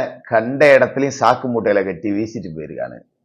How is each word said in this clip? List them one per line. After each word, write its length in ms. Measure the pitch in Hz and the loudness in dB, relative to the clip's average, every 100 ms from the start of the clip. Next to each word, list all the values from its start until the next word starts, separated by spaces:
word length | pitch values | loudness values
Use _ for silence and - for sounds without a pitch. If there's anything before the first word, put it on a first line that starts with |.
| 131 - | 4 -6
கண்ட 380 | - 113 113 135 147 | -4 -2 -2 4 6
இடத்துலயும் 460 | 131 123 135 135 - | 6 4 0 -4 2
சாக்கு 280 | 117 127 127 | 2 2 -2
மூட்டையில 360 | 117 104 101 | -2 0 0
கட்டி 260 | 98 85 104 | 0 -4 -4
வீசிட்டு 380 | 101 110 113 90 | -4 -6 -8 -12
போயிருக்கானு. 480 | 78 76 65 62 60 _ _ | -12 -12 -12 -12 -14 _ _